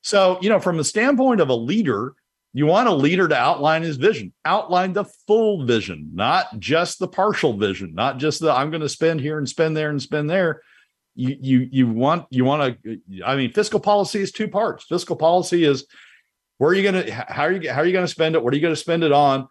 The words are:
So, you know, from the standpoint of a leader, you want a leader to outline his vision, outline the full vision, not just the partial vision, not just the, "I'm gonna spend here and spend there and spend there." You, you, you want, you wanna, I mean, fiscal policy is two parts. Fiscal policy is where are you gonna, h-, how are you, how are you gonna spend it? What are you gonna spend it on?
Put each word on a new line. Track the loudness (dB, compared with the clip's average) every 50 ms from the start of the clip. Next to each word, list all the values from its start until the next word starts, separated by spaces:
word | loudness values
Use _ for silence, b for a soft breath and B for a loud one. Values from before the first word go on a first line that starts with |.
| _
So, | 2 2 4 4 4 2 2
you | 0 2
know, | 2 2
from | 2 0 -2
the | 0
standpoint | -2 -2 0 0 2 2 2 2 2 2 4 2
of | 2 2
a | 2
leader, | -2 0 -2 -2 0 0 0 -2 -2 -4 -8 -10 _ _ _ _ _ _ _
you | _ 0 2
want | 2 4 4 2 2
a |
leader | 2 2 2 2 2 2 2 2
to | 2
outline | 2 2 0 0 2 2 0 0 0
his | -2 -4 -6
vision, | 0 0 0 0 0 -8 -14 _ _ _
outline | -2 -2 -2 -2 0 0 0 0 0
the | -2 -4 -6
full | -6 -10 _ _ 2 2 2 4 2 0 -2 0
vision, | 2 2 0 0 -4 -10 -12 -12 -12
not | -6 -2 0 2 2 0 0 -2 -10 -12
just | -4 0 0 0 0 0 -4 -8
the | -8
partial | -6 -2 0 0 0 0 0 0 0
vision, | 0 0 -2 -2 -2 -4 -8 -12 -6
not | -2 -2 -2 -2 -2
just | -2 -2 -2 0
the, | 0 2
"I'm | 2 2 0 -2
gonna | -4 -6 -6 -6
spend | -4 0 0 0 0 0
here | -4 -4 -4 -4
and | -6 -6
spend | -2 -2 0 0 0
there | -2 -2 -2
and | -4 -6
spend | -6 -4 -4 -4 -2 0
there." | 0 0 0 0 -2 b b b b b b b b _ _ _ _
You, | -6 -4 -4 -4 -4
you, | 0 2 2 2 2 2
you | 2 2 2 2
want, | 2 0 0 0 0 -2 -4 _
you | -2 0 2
wanna, | 2 2 2 0 -2 -4 -6 _ -14 -14 -14 _ -16 -16 -8 -4
I | -4 -2
mean, | -2 -2 -2
fiscal | -2 -2 -2 0 -2 -2
policy | 0 2 2 2 2 0 -2 -4
is | -4 -4
two | -4 -6 -8 -4
parts. | -2 -2 -2 -2 -4 -8 -8
Fiscal | -4 -4 -4 -4 -4 -4
policy | 0 2 2 4 2 2 0 0 2
is | 2 2 2 0 -4 b b b b b b b b b b _ _ _ _ _
where | 2 2
are | 2
you | 2
gonna, | 2 2 0 0 -4
h-, | -4 -8 -10 -10 -8
how | -4 -2 -2
are | -2
you, | -2 -2 -4 -4
how | -2 0
are | 0
you | 2
gonna | 2 0 -2 -2
spend | -2 0 0 2 2
it? | 0
What | 0 0
are | 0
you | 2
gonna | 0 0 -2
spend | -2 -2 -2 -2 0 2
it | 4
on? | 4 6 4 4 2 0 -4 -8